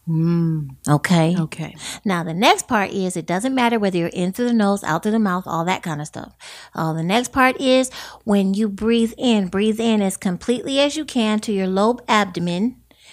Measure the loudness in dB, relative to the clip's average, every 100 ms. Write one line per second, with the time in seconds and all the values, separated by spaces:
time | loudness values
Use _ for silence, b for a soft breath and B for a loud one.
0 | -2 0 2 2 2 -2 -4 -6 0 0
1 | 4 2 4 2 -2 -6 -12 -12 B B
2 | -4 -2 -2 2 2 2 0 0 0 -2
3 | -4 -4 -4 -2 -2 0 2 2 0 0
4 | -2 -2 -2 -2 0 2 2 2 0 -2
5 | 0 0 2 0 -2 -4 -2 -2 -4 -8
6 | -8 -12 -14 -16 B B B -4 -4 -2
7 | 0 0 0 2 2 2 2 2 2 B
8 | B B 0 2 2 0 -2 -2 0 2
9 | 0 0 0 2 0 0 0 2 2 2
10 | 0 0 -2 -2 -2 -2 0 0 0 0
11 | -4 0 0 0 0 -2 0 2 2 0
12 | 0 2 2 -2 -2 0 -2 -4 _ B
13 | B